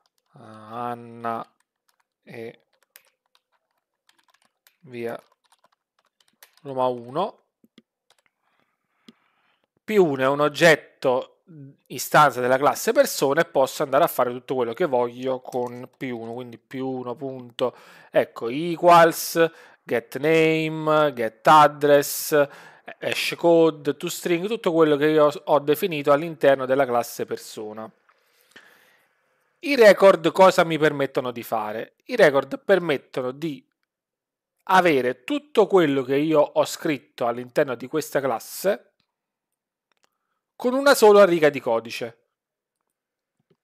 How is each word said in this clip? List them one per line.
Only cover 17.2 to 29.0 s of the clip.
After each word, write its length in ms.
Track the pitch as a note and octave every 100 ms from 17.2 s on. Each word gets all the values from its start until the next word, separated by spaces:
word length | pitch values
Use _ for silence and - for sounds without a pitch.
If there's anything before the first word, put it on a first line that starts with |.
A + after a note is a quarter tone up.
| C#3 C3 B2 - B2 - - - -
ecco, 400 | D#3 A#2 - A#2
equals, 1000 | C3+ F3 D#3+ F3 E3+ E3+ - - E3+ E3 - - _
get 360 | - A#2+ - C3+
name, 920 | D3 D#3+ D#3+ D#3+ D#3+ D#3 D#3 D3+ D3
get 320 | B2 A2 _ -
address, 1040 | D#3 D3 D3 C#3+ C#3+ C#3 - - D3+ C#3+ - - - - -
hash 360 | C3+ A#2 - D3
code, 580 | E3+ E3 E3 D3+ D3 C#3
toString, 500 | F3 - F3+ E3+ F#3+
tutto 260 | A3+ G3
quello 260 | E3 D#3 C#3+
che 100 | D3+
io 220 | D#3 D3 C#3+
ho 140 | - D3
definito 540 | C#3+ D3 G3+ D3+ C#3+
all'interno 540 | C#3+ E3+ D#3 C#3+ C3+ B2+
della 180 | C3+
classe 400 | C3 A#2+ A#2 -
persona. 680 | A2+ A2+ - - G#2+ A2 A2 _ _ _ _ _ _ - _ _ _ _